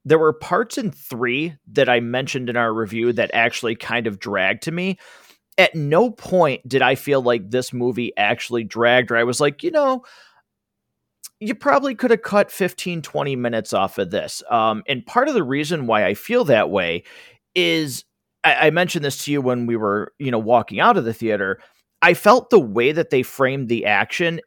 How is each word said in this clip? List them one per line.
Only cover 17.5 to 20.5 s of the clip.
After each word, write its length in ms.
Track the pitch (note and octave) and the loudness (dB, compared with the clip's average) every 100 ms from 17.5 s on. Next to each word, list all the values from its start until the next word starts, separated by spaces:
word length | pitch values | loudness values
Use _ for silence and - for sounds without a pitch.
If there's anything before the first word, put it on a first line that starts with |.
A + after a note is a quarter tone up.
is, 500 | F3+ E3+ E3 D3+ A#2+ - _ _ _ | -2 0 0 -4 -8 -16 _ _ _
I, 220 | D#3+ C3 D#3 | 2 4 4
I 40 | |
mentioned 340 | D#3+ F3+ F3 | 2 0 -2
this 200 | C#3+ - | -4 -6
to 80 | - | -4
you 80 | C#3+ | -2
when 260 | B2+ B2 A#2 | 0 -2 -2
we 100 | A#2 | -2
were, 360 | G#2+ G#2 - - | 0 -2 -4 -8
you 120 | C3+ | -4
know, 80 | A#2 | -2
walking 400 | A2 | 2